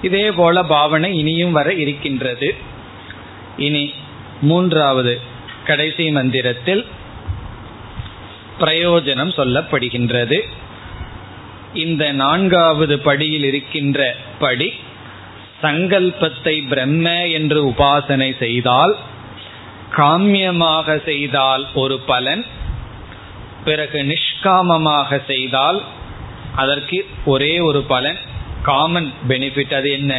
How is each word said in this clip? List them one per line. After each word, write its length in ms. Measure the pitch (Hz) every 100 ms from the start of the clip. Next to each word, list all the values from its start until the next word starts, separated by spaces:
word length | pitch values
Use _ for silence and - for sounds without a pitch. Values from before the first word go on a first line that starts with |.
இதே 220 | - 196 208
போல 320 | 175 170 175 175
பாவனை 440 | 151 151 156 175
இனியும் 420 | 180 151 165 175 156
வர 120 | 143 185
இருக்கின்றது. 760 | 147 143 151 135 127 123 143 208 - - - - - - - - - -
இனி 260 | 143 147 143 - - - - -
மூன்றாவது 720 | 143 170 185 156 143 131 123 120 - - - -
கடைசி 420 | - 147 156 151 160
மந்திரத்தில் 760 | 147 131 131 123 120 - 196 240 - - - - - - - - - - - - - - - - -
பிரயோஜனம் 800 | 156 160 175 170 139 131 151
சொல்லப்படுகின்றது. 1040 | 180 131 127 - 143 123 120 120 120 117 160 226 - - - - - - - - - - - - 156
இந்த 280 | 160 160 147 139
நான்காவது 800 | 135 165 196 180 165 151 156 143
படியில் 460 | 147 139 156 151 139
இருக்கின்ற 540 | 139 139 156 143 139 131 120 - -
படி 320 | 139 123 175 - - - - - - - - -
சங்கல்பத்தை 960 | 156 151 185 196 180 175 160 - - 156 139
பிரம்ம 420 | 135 131 156 170 170 175
என்று 300 | 160 151 151
உபாசனை 680 | 139 117 143 143 143 135 131 127
செய்தால், 580 | 117 120 123 127 170 214 - - - - - - - - -
காமியமாக 1040 | - 143 165 202 196 190 175 165 160 156 156
செய்தால் 640 | 165 143 143 143 135 131 139
ஒரு 240 | 143 131 131
பலன், 400 | 131 127 131 180 240 - - - - - - - - - - -
பிறகு 380 | - 151 147 151 139
நிஷ்காமமாக 1120 | 151 - - 196 185 180 160 156 147 135 139 131
செய்தால் 540 | 135 131 131 143 190 - - - - - - - -
அதற்கு 440 | 135 143 143 180 - - 151
ஒரே 280 | 135 143 170
ஒரு 200 | 165 143 131
பலன், 340 | 131 135 170 - - - -
காமன் 460 | - 139 160 175 156 -
பெனிஃபிட். 500 | 127 131 139 135 135
அது 160 | 139 139
என்ன? 220 | 139 139